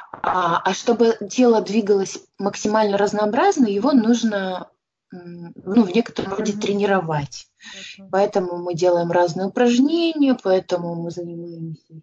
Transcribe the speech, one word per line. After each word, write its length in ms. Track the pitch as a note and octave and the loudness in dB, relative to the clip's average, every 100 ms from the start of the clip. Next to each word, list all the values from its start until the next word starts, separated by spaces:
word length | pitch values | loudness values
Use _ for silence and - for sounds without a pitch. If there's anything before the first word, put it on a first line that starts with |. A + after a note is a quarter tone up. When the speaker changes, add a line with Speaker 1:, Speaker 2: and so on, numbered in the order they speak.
| - | -10
Speaker 1:
А, 460 | - - F#3 E3+ E3+ | -8 -4 -2 0 -2
а 160 | F#3 | -2
чтобы 420 | G3 - A3+ A3+ A3+ G3 | -2 -2 2 2 2 -2
тело 300 | - B3 A3 | 2 4 4
двигалось 580 | F#3 A3 G3+ G3+ F3+ - - - | 2 0 2 0 0 -8 -16 -8
максимально 580 | G3 - G#3+ G#3+ G#3+ G3 | -6 -4 0 2 2 2
разнообразно, 680 | G3+ G#3 G#3+ A#3+ G4 F#4+ A3 | 0 0 0 2 2 2 2
его 260 | G3 B3+ | 2 2
нужно, 800 | C4+ A3 A#3+ A3+ G3+ F#3+ F3+ - _ _ _ _ | 4 4 2 0 -2 -4 -8 -12 _ _ _ _
м, 400 | F3+ F3 F3 E3+ - | -18 -16 -16 -16 -14
ну, 260 | F#3 A#3 | 0 2
в 60 | G3 | 4
некотором 440 | G#3 - - G3 | 2 -2 -6 -6
роде 180 | G3+ A3 | -4 -4
Speaker 2:
Мгм. 80 | G3+ | -4
Speaker 1:
тренировать. 880 | G#3+ G3+ G3+ F#3+ E3 D3+ C#3+ - - _ - | -2 0 2 0 0 -4 -6 -12 -20 _ -20
Speaker 2:
Хорошо. 360 | F#3+ F#3 - F#3+ | -18 -18 -20 -4
Speaker 1:
Поэтому 460 | F#3+ G#3 G3+ F3+ F3 | 0 2 0 -2 -4
мы 120 | F3 | -6
делаем 360 | E3 F3+ F3 E3+ | 0 2 2 2
разные 380 | F3 F3 F#3 F#3+ | 2 0 -2 -4
упражнения, 880 | B3 A#3+ A#3+ C#4+ E4+ E4 D#4+ C#4 A#3+ | 2 4 4 2 2 0 2 2 2
поэтому 520 | F#3+ F#3 F#3 F3+ E3+ | 2 0 0 -4 -4
мы 160 | E3+ E3+ | -6 -8
занимаемся 720 | E3+ E3+ E3+ E3+ E3 E3 D#3 _ D#3+ | -8 -10 -12 -12 -12 -12 -12 _ -20